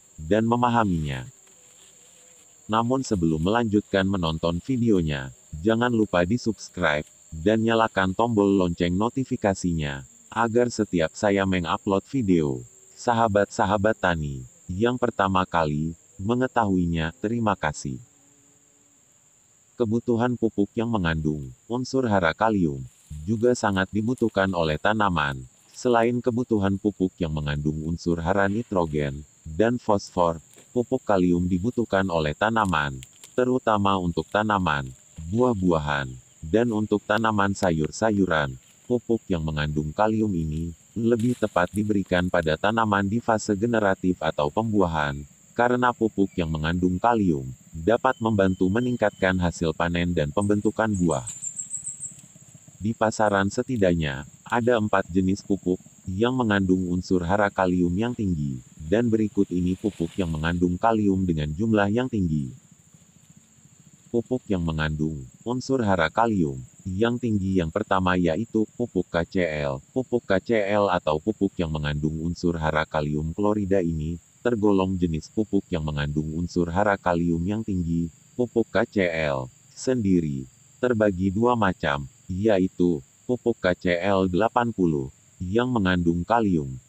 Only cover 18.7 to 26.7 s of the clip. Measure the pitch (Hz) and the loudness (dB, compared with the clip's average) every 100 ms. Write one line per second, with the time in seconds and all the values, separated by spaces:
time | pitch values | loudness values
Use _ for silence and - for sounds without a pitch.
18.7 | _ _ _ _ _ _ _ _ _ _ | _ _ _ _ _ _ _ _ _ _
19.7 | - 117 117 - 113 123 120 113 - 101 | -4 -2 -2 0 0 0 0 -2 0 -2
20.7 | - 113 113 85 80 78 76 67 64 - | -2 -2 0 0 -2 -2 -4 -8 -16 -8
21.7 | 120 131 135 123 101 82 80 110 104 85 | -6 -4 -2 0 2 0 0 0 2 0
22.7 | 69 64 _ - 78 78 113 120 123 107 | -2 -10 _ -16 -10 -6 0 2 2 0
23.7 | 95 95 104 110 127 113 98 95 90 82 | 0 -2 -2 -4 -2 -2 0 0 0 -2
24.7 | 78 98 107 101 85 71 67 64 _ _ | 0 -2 0 0 0 -2 -4 -12 _ _
25.7 | - 127 117 113 123 127 113 127 110 98 | -6 0 2 2 0 -2 -2 0 0 0